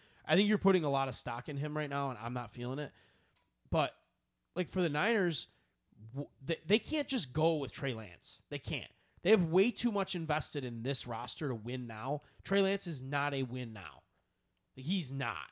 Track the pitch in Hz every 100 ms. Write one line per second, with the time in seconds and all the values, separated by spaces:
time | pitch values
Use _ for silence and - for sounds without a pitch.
0 | _ _ - 165 202 208 196 185 151 139
1 | 135 127 - 120 123 139 147 151 151 143
2 | 139 117 117 123 117 127 123 135 147 -
3 | _ _ _ _ _ _ _ 165 143 -
4 | _ _ _ _ _ - 175 185 175 147
5 | 190 226 175 151 - _ _ _ _ -
6 | 110 127 - _ 135 170 156 214 - 311
7 | 285 262 139 127 160 160 135 - 135 113
8 | 104 85 - - _ 143 - 143 80 _
9 | _ _ 175 214 170 170 226 233 240 202
10 | 190 180 156 156 - 151 127 117 117 139
11 | 120 113 120 - 147 117 110 127 120 110
12 | 120 143 - - - 202 190 196 175 143
13 | 131 143 143 139 131 127 120 107 82 67
14 | _ _ _ _ _ _ _ - 131 196
15 | 135 135 120 87 69